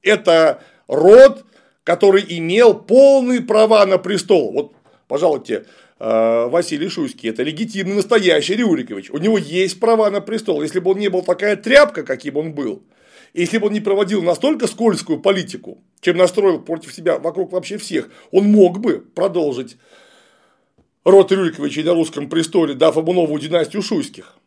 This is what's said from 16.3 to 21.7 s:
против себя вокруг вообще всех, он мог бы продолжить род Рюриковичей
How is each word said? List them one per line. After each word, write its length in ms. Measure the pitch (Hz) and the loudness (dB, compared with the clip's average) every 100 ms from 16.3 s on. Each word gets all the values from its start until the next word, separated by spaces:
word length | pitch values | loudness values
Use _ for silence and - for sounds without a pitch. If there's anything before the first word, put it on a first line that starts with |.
| 185 196 156 | 2 0 0
против 320 | - 160 - | -6 -12 -12
себя 240 | - 170 156 | -8 -4 -4
вокруг 340 | 156 175 180 | -4 -8 -6
вообще 240 | 180 - 208 | -8 -8 -12
всех, 320 | - 160 - _ _ | -8 -8 -8 _ _
он 200 | 185 202 | 0 2
мог 300 | 214 180 175 | 4 4 2
бы 200 | 226 147 | -4 -4
продолжить 760 | - - 190 175 151 123 120 - _ _ _ _ _ _ _ _ _ _ _ _ | -8 -6 -4 -2 -4 -6 -12 -16 _ _ _ _ _ _ _ _ _ _ _ _
род 280 | - 190 190 | 4 6 6
Рюриковичей 500 | 190 175 160 147 | 0 -2 -4 -8